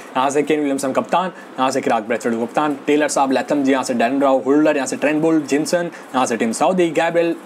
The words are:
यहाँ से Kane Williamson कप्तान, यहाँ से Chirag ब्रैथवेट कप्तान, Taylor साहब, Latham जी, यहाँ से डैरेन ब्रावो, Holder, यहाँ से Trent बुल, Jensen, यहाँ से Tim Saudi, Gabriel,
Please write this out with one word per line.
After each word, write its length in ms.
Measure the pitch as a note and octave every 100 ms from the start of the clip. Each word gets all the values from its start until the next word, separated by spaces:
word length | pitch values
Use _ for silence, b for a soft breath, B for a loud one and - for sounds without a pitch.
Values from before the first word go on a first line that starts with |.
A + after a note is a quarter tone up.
| B -
यहाँ 120 | C3+
से 120 | C#3
Kane 160 | D3 D3+
Williamson 320 | C#3+ C#3 C3+
कप्तान, 400 | B2+ A#2 E3 F#3 - B -
यहाँ 100 | C3
से 100 | C3+
Chirag 220 | C3 A#2+
ब्रैथवेट 300 | G#2+ A#2 B2 A2+
कप्तान, 380 | A#2+ - D3+ C#3 -
Taylor 200 | D3 D3
साहब, 240 | - C3+
Latham 320 | B2+ B2+ D3
जी, 80 | C3+
यहाँ 120 | C3+
से 100 | B2+
डैरेन 260 | A#2+ A#2 C#3
ब्रावो, 220 | C#3 C3+ B2+
Holder, 300 | D3 D#3 D3
यहाँ 120 | C3
से 80 | B2+
Trent 260 | C#3+ D3+
बुल, 200 | D#3+ D#3+
Jensen, 480 | C#3 C#3 D#3 F3 E3+ B B
यहाँ 120 | B2+ B2
से 120 | A#2
Tim 140 | A#2
Saudi, 380 | A2 D3+ F#3 E3+
Gabriel, 460 | D#3 E3 E3 E3+ E3